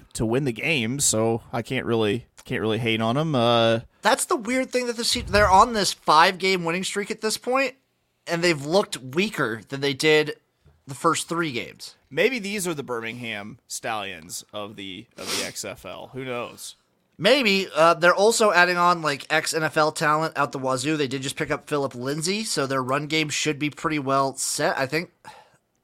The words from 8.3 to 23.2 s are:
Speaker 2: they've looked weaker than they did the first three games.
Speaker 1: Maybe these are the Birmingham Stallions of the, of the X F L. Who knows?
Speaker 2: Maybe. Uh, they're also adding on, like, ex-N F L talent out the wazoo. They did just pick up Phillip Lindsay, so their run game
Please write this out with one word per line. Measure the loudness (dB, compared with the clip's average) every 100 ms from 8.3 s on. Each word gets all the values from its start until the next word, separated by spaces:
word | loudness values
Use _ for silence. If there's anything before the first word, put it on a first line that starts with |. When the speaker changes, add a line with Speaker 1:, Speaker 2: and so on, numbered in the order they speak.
| 0
Speaker 2:
they've | 2 2 2
looked | 2 0 -6
weaker | -6 -2 -2 -2 -4 -4 -8
than | -4
they | -2 0
did | 4 4 2 -4 _ _ _ _ -18
the |
first | -2 0 0 -4
three | -4 -4
games. | -6 -8 -14 -20 -20 _
Speaker 1:
Maybe | -2 0 0
these | -6 -6 -4
are | -6
the |
Birmingham | -6 -8 -8 -10 -10 -10 -10 -16 _
Stallions | -10 -6 -6 -8 -12 -14 -16 -14
of | -12 -12 -12
the, | -14 -14 -18 -14
of | -8 -6
the |
X | -6 -8 -12
F | -12 -14
L. | -14 -14
Who | -12
knows? | -10 -8 -10 -12 -18 -20 _ _ _ -2
Speaker 2:
Maybe. | 2 4 4 2 0 4
Uh, | 4
they're | 6 4 6
also | 4 6 4
adding | 6 4 4
on, | 4 4
like, | 0 -4 0
ex-N | -2 0 -2
F | 0 2
L | 2
talent | 2 0 2 0 -2
out | -2
the | -2
wazoo. | -2 -2 -2 -2
They | -2
did | -4
just | -8 -6
pick | -6
up | -6 -4
Phillip | -4 -2
Lindsay, | -4 -6 -4 -4 -4
so | -4 -4 -2
their | -2
run | -2 -4 -2
game | -2